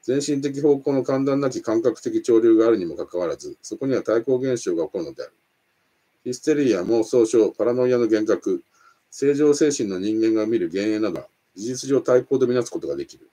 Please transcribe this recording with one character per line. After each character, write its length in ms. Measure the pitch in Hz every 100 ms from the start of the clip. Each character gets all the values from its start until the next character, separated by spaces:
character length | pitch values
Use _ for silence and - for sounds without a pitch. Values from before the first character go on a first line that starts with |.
全 180 | - 135 143
身 160 | 139
的 180 | 139 135
方 180 | 147 139
向 140 | 147
の 100 | 139
間 220 | 123 135
断 160 | 139 139
な 100 | 139
き 120 | 127
感 200 | 113 110
覚 200 | 117 -
的 200 | 123 110
潮 160 | 117 113
流 160 | 117 110
が 100 | 113
あ 40 |
る 60 | 107
に 80 |
も 100 | 85
か 120 | 73 80
か 120 | 87
わ 80 | 85
ら 100 | 69
ず、 200 | - -
そ 140 | - -
こ 100 | 135
に 80 |
は 80 | 117
対 200 | - 117
抗 140 | 117 127
現 260 | 135 123
象 140 | 101 82
が 80 |
起 60 | 78
こ 60 | 98
る 60 |
の 100 | 78
で 80 | 67
あ 40 | -
る。 60 | _ _ _ _ _ _ _ _ _
ヒ 100 | 123
ス 60 | 127
テ 140 | -
リ 120 | 147 135
ー 20 |
や 80 | 95
妄 220 | 92 113
想 220 | 110 127 110
症、 240 | 117 104
パ 140 | -
ラ 100 | 110
ノ 120 | 127 127
イ 80 |
ア 40 | 123
の 60 |
幻 220 | 113 107 107
覚、 360 | 95 98 90 _ _ _ _ _
正 240 | - 143
常 200 | 143 151
精 160 | 147 151
神 180 | 135 107
の 100 | 92
人 220 | 101 110
間 180 | 110 110
が 80 | 107
見 120 | 117
る 100 | 85
幻 160 | 92
影 160 | 107 107
な 100 | 107
ど 100 | 76
は、 60 | - _ _
事 120 | 92 104
実 240 | - 135
上 100 | 135
対 240 | 135 127
抗 140 | 127 135
と 80 | 123
み 80 |
な 80 | 123
す 80 | 117
こ 100 | -
と 80 | 71
が 80 | 69
で 100 | 69
き 100 | -
る。 120 | _